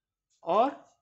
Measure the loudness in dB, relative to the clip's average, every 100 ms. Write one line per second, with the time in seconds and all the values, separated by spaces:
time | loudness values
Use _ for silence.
0 | _ _ _ _ -2 0 0 -4 -18 _